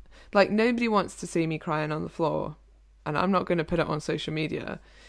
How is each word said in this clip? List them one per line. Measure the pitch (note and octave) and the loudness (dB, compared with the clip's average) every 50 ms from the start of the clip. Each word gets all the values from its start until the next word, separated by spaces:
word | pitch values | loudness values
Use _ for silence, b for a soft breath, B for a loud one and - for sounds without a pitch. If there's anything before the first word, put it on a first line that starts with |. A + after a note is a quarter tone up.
| - b b b b b - | -16 b b b b b 4
like, | G3+ F#3+ - | 4 6 6
nobody | G3+ G#3+ A3 B3 A#3+ A#3 A#3+ A3+ | 4 4 4 2 2 2 0 2
wants | G#3+ G3 - - - - | 2 2 2 0 -4 -10
to | F3+ - | -10 -2
see | - E3+ E3 D#3+ | 0 0 0 0
me | D#3+ D#3 | -2 -4
crying | - F3 D3+ D#3 D3+ D3+ | -4 -4 -2 -2 -2 -2
on | D#3 D#3+ E3+ | -4 -4 -6
the | - | -6
floor, | - - E3 D3 D3+ D#3 - - D3+ - - - - - - _ _ _ - | -4 -2 0 0 0 -2 -4 -6 -8 -12 -18 -20 -20 -20 -20 _ _ _ -6
and | D3+ D3+ - | -4 0 0
I'm | F3+ F#3+ | 2 2
not | G3 F3 F3+ | 2 2 2
gonna | - F3 E3+ D#3 | 2 0 0 0
put | - F3 E3 | 0 0 0
it | D3 - | 0 0
on | D#3 D3+ | -2 -4
social | - - E3 F3 - - D#3 | -2 -4 -4 -4 -4 -4 -4
media, | D#3 D#3+ - - - - - - - b b b b b | -4 -2 -4 -4 -6 -6 -8 -10 -10 b b b b b